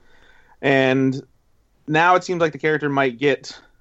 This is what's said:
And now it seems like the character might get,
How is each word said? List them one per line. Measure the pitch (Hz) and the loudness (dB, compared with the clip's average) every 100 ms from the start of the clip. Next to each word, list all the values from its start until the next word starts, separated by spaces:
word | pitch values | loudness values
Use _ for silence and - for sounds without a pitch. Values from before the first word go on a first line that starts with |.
| - - - _ _ _ | -20 -20 -20 _ _ _
And | 139 135 131 135 131 127 - _ _ _ _ _ - | 0 2 2 2 0 -4 -12 _ _ _ _ _ -4
now | 156 175 180 | 2 4 2
it | |
seems | 180 175 | 0 -2
like | 160 | -2
the | 143 | -2
character | 156 143 147 | -4 -2 -2
might | 139 135 117 | -2 -2 0
get, | 143 131 - - _ _ | -2 -2 -6 -20 _ _